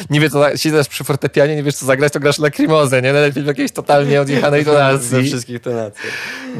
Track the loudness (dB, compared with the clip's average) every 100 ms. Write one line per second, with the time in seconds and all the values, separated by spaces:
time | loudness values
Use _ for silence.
0 | -4 0 2 2 2 0 0 0 0 -4
1 | -4 -4 -2 2 2 0 -4 -4 -2 0
2 | 0 0 0 0 -2 0 2 2 2 2
3 | 2 2 2 0 -4 -2 -4 -4 2 2
4 | 4 2 2 0 2 2 2 4 4 2
5 | 0 -2 0 -4 -8 -10 -6 -6 -6 -10
6 | -12 -10 -12 -14 -14 -2